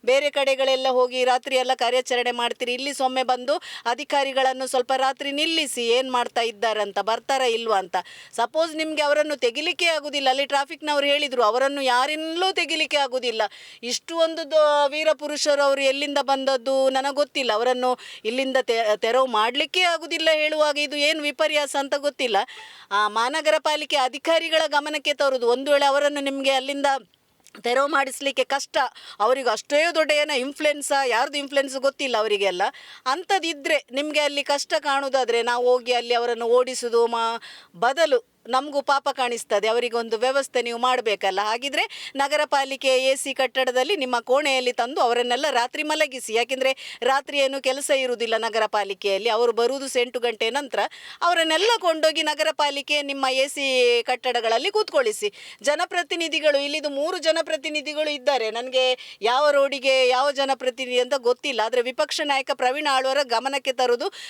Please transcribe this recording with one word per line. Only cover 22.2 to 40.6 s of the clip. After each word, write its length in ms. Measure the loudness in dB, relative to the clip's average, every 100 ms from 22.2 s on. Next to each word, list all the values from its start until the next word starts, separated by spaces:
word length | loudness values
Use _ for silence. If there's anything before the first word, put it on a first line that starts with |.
| 0 0 -2 -8 -18 -20 -4
ಆ, 160 | 0 0
ಮಹಾನಗರ 460 | 0 0 0 2 2
ಪಾಲಿಕೆ 360 | 2 -2 0 0
ಅಧಿಕಾರಿಗಳ 680 | 0 -2 0 0 2 0 2
ಗಮನಕ್ಕೆ 460 | 0 -2 -4 -4
ತರುದು, 360 | 0 0 2 2
ಒಂದು 220 | 0 2
ವೇಳೆ 140 | 4 4
ಅವರನ್ನು 340 | 4 0 -2
ನಿಮ್ಗೆ 320 | -4 -2 0
ಅಲ್ಲಿಂದ 340 | 0 -2 -2 0 -2 -6 _ _ _ _ -10
ತೆರವು 260 | -2 0 2
ಮಾಡಿಸ್ಲಿಕ್ಕೆ 560 | 0 -2 -4 -6 -2
ಕಷ್ಟ, 340 | -2 -2 -2 -2 -2 -4 -20 -2
ಅವರಿಗೆ 300 | 0 2 0
ಅಷ್ಟೇ 340 | -2 0 2 2 2
ದೊಡ್ಡ 160 | 2
ಏನೋ 220 | 2 2
ಇನ್ಫ್ಲುಯೆನ್ಸಾ, 720 | -2 -4 -2 -2 -2 -2 0 2
ಯಾರ್ದು 320 | 0 0 -2
ಇನ್ಫ್ಲುಯೆನ್ಸ್ 400 | -2 -2 -2 0
ಗೊತ್ತಿಲ್ಲ 400 | -2 -2 -2 0
ಅವರಿಗೆಲ್ಲ, 440 | 2 2 0 0 -4 -4 -20 -8 -4
ಅಂಥದ್ದಿದ್ರೆ 800 | -4 0 -2 -2 -6 -2 -2 -2
ನಿಮ್ಗೆ 280 | -6 -2 0
ಅಲ್ಲಿ 240 | 0 -2
ಕಷ್ಟ 300 | -2 -2 0 -2
ಕಾಣುದಾದ್ರೆ 600 | 0 -2 0 0 2 0
ನಾವು 260 | 0 0 2
ಹೋಗಿ 260 | 2 2
ಅಲ್ಲಿ 200 | -2 0
ಅವರನ್ನು 320 | 0 0 -2 2
ಓಡಿಸುದು 600 | 2 2 -4 -2 2 2
ಮಾ-, 340 | 0 -2 -4 -10 -20 -20 -2
ಬದಲು 600 | 0 2 2 2 -2 _ -2
ನಮಗೂ 340 | -2 0 -6
ಪಾಪ 280 | 0 0 0
ಕಾಣಿಸ್ತದೆ, 580 | -2 -2 -4 -2 0 2
ಅವರಿಗೊಂದು 500 | 0 0 -4 -4 0
ವ್ಯವಸ್ಥೆ 440 | 0 0 0 -2